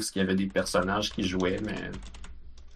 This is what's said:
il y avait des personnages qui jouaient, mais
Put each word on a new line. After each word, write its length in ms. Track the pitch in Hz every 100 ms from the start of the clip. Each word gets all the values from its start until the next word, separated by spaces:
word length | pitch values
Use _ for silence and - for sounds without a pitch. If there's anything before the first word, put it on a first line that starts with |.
| 107 98
il 40 |
y 20 |
avait 140 | 95 95
des 100 | 98
personnages 680 | 95 92 95 92 104 104
qui 120 | -
jouaient, 360 | 92 92 92 101 104
mais 240 | 92 - - - - - - - - -